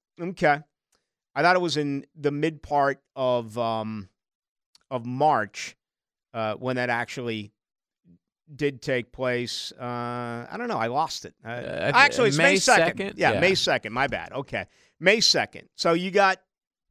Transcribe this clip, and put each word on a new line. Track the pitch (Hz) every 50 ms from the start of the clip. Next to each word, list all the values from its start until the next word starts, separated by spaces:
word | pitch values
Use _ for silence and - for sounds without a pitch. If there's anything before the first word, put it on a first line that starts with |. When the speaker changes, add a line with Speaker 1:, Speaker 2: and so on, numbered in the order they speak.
| _ _ _ -
Speaker 1:
Okay. | 170 180 180 - 180 151 143 147 160 _ _ _ _ _ _ _ _ _ _ _ _ _ -
I | 135 151
thought | 175 185
it | 180 180
was | 170 135
in | 151 147 143 139 139 135 - _
the | 160 143 147
mid | 143 143 156 165 156 147 -
part | - 147 143 139 139 135 - _ _ -
of, | 135 131 127 123 120 117 110 107
um, | 120 117 113 113 110 110 110 110 107 95 - _ _ _ _ _ _ _ _ _ _ _ _ _ _ _ -
of | 135 123 117
March, | 123 123 131 143 156 147 117 107 95 - - - - - _ _ _ _ _ _ _ _ _ _ _ -
uh, | 117 110 107 107
when | - 123 127 127
that | 123 123 120
actually | 120 117 120 - - 139 123 120 113 107 104 101 _ _ _ _ _ _ _ _ _ _ _ 175 175 _ _ _ _ _ _ - 147
did | 127 151 143 139 117
take | - 147 131 123 117 -
place. | - - 131 127 123 123 123 110 - - - - -
Uh, | - 127 123 123 120 120 120 120 120 120 117 117 120 117 -
I | -
don't | 214 240 233
know. | 208 120
I | 113
lost | 117 123 143 160 - - - -
it. | - - _ -
Uh, | 113
Speaker 2:
Uh, | 117 123 - - - - 85 120 151
Speaker 1:
actually, | 240 277 285 - 277 240 208
it's | 143 151
May | 165 185 196
Speaker 2:
May |
Speaker 1:
second. | 190 - 269 233 190 165
Speaker 2:
second? | 175 175 - 190 196 - 196
Speaker 1:
Yeah, | 175 143 208
Speaker 2:
Yeah. | 190
Speaker 1:
May | 165 190 190
second. | - - 180 143 120 - 110 110
My | 123 139
bad. | 135 113 90 82 87 107
Okay. | 131 139 - - 104 90 - _ _ _ _ _ -
May | 160 185 214 233
second. | - - - 151 107 - - - - _ _
So | - - 175 170
you | 175 180 196 180
got, | 202 196 190 185 - _ _ _ _ _ _ _ _ _ _